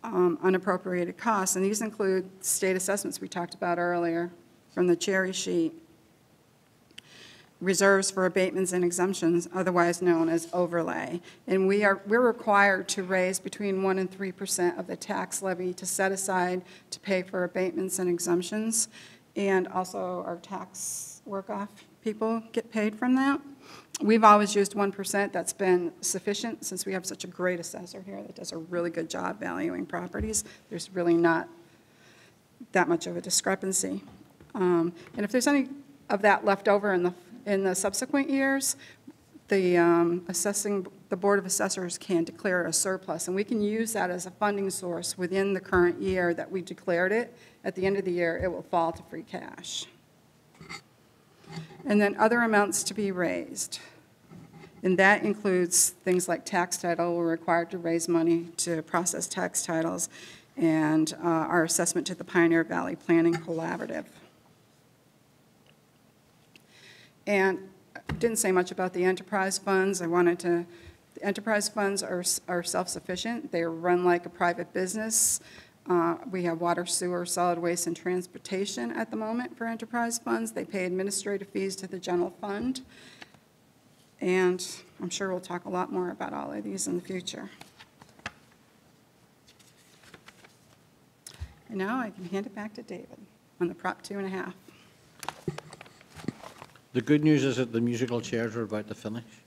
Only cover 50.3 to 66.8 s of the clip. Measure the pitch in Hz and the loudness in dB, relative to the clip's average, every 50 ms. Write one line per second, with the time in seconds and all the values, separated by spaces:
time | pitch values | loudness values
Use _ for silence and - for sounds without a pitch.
50.3 | _ _ _ _ _ - - - - - _ _ _ _ _ _ _ _ _ _ | _ _ _ _ _ -20 -18 -18 -18 -18 _ _ _ _ _ _ _ _ _ _
51.3 | _ _ - - 160 165 - - - - - 269 208 208 208 202 202 - 214 220 | _ _ -20 -14 -14 -14 -14 -14 -18 -10 -2 2 4 4 4 4 4 4 4 4
52.3 | 240 240 233 226 220 202 208 196 - - - - 196 220 208 196 185 180 175 160 | 6 4 4 4 6 4 4 4 0 -2 -4 -4 -4 -2 -4 -2 0 0 0 0
53.3 | 90 - - - - 202 - - - - - - - - _ _ _ _ _ _ | 0 -2 -4 -8 -8 -8 -8 -8 -10 -14 -14 -20 -20 -20 _ _ _ _ _ _
54.3 | - - - - - - - - - - - 185 185 175 190 196 208 - - 208 | -20 -20 -20 -20 -20 -20 -20 -20 -16 -4 0 2 4 6 6 6 6 6 4 0
55.3 | 202 208 - 202 185 180 180 170 - - - - - - - 190 185 180 180 - | 0 0 0 0 2 2 2 2 2 2 2 2 -2 -4 0 0 2 2 2 0
56.3 | 170 165 - - - 180 175 180 - - - 175 170 165 170 175 170 175 170 165 | -4 -4 -4 -2 0 0 0 0 -4 -4 -2 -2 0 0 0 0 0 0 0 0
57.3 | 165 160 165 - 170 170 170 170 190 180 170 165 165 170 165 - 170 165 165 170 | 0 -2 2 2 2 2 2 -2 -6 -4 -2 0 0 0 2 2 2 4 4 4
58.3 | 170 170 170 170 - - - 175 170 160 156 - - 170 180 - - - 185 - | 4 2 0 -6 -6 -6 -2 -2 -2 -4 -4 -2 -2 0 0 0 -2 -4 -6 -4
59.3 | - 190 185 180 - - - - 165 160 160 165 185 175 170 - - - - - | -4 -4 -4 -2 -2 -4 -4 -2 0 0 0 0 -2 -4 -6 -8 -8 -18 -18 -18
60.3 | - - - _ _ - 170 160 156 160 156 151 156 156 156 156 - - 175 170 | -20 -20 -20 _ _ 2 2 4 4 4 4 4 4 2 2 0 -2 -4 -2 0
61.3 | 165 160 160 - 170 175 160 170 - - 170 170 - 175 - 185 180 - 175 - | 0 0 0 2 2 2 2 2 0 0 0 0 0 -2 -4 -4 -8 -10 -10 0
62.3 | - 180 170 165 165 165 160 165 180 170 175 185 175 - - - 170 165 165 170 | 2 4 4 6 4 4 2 0 -4 -4 -4 -4 -8 -8 2 4 4 6 6 4
63.3 | 165 165 165 175 165 160 165 170 180 - - - - - - - - - - - | 2 2 -4 -6 -6 -4 -4 -4 -6 -6 -6 -8 -8 -10 -10 -10 -20 -20 -20 -20
64.3 | _ _ _ _ _ _ _ _ _ _ _ _ _ _ _ _ _ _ _ _ | _ _ _ _ _ _ _ _ _ _ _ _ _ _ _ _ _ _ _ _
65.3 | _ _ _ _ _ _ _ _ _ _ _ _ _ _ _ _ _ _ _ _ | _ _ _ _ _ _ _ _ _ _ _ _ _ _ _ _ _ _ _ _
66.3 | _ _ _ _ _ - _ _ - - | _ _ _ _ _ -20 _ _ -20 -20